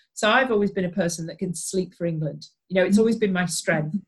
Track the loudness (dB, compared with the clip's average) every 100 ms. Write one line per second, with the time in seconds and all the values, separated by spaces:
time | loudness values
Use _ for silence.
0 | _ -2 2 4 4 2 0 0 -4 0
1 | -2 -2 -8 -8 -6 -6 -6 -4 -4 -4
2 | -4 -2 -4 -6 -14 _ -4 0 4 4
3 | 4 2 0 0 -2 -2 0 0 0 -6